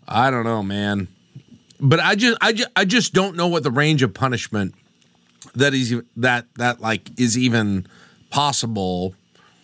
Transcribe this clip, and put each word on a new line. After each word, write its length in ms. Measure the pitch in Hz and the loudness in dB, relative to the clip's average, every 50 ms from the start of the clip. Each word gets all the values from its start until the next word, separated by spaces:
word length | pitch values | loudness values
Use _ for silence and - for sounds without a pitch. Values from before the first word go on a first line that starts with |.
| _ - | _ -4
I 240 | - 110 127 135 | 0 2 2 2
don't 120 | 131 120 113 | 2 0 0
know, 180 | 113 113 110 101 | -2 -2 -2 -2
man. 440 | 98 101 101 104 101 104 98 92 - - _ _ _ - - - _ - - _ _ _ - | -4 -4 -4 -2 -2 -2 -2 -4 -6 -10 _ _ _ -20 -20 -20 _ -20 -20 _ _ _ -2
But 200 | 143 135 160 165 | 2 2 2 4
I 160 | 160 180 208 | 2 2 2
just, 220 | 202 247 240 226 - | 2 2 2 2 2
I 120 | - 220 233 | 0 0 0
ju-, 120 | 208 - - - | 0 -4 -4 -2
I 100 | 185 202 | -2 0
just 280 | 185 208 247 180 - - | 2 2 0 0 2 2
don't 220 | 185 190 202 160 | 0 0 0 0
know 120 | 170 170 180 | -2 0 0
what 160 | 170 165 143 | 0 0 0
the 80 | 147 | 0
range 300 | 117 139 147 156 160 139 131 | 0 2 2 2 2 2 2
of 100 | 104 - | 0 0
punishment 600 | - 131 131 123 107 - - 110 104 98 92 - _ _ _ _ _ _ _ _ _ _ _ _ _ - - - | 0 -2 -2 -2 -2 -6 -4 -4 -4 -4 -4 -6 _ _ _ _ _ _ _ _ _ _ _ _ _ -20 -8 -2
that 180 | 117 139 143 139 | 0 2 2 2
is, 220 | 131 127 113 123 120 - _ - 117 | 0 0 -2 -2 -4 -4 _ -6 -2
that, 280 | 117 131 123 120 117 _ _ | 0 0 0 0 -2 _ _
that, 260 | - 120 123 120 - | -4 -2 -2 -2 -2
like, 280 | 107 110 110 101 - - - - | -2 -4 -4 -4 -6 -8 -4 -2
is 180 | 123 117 104 127 | 0 0 2 2
even 500 | 127 123 113 117 110 101 98 95 92 - _ - - - _ _ _ _ | 0 2 2 2 0 0 -2 -2 -4 -8 _ -20 -20 -20 _ _ _ _
possible, 840 | - 139 143 143 131 - - 117 110 101 95 92 90 90 90 92 92 _ _ _ _ _ _ _ _ _ | -2 0 0 0 0 0 -2 -4 -4 -4 -2 -2 -2 -4 -4 -6 -8 _ _ _ _ _ _ _ _ _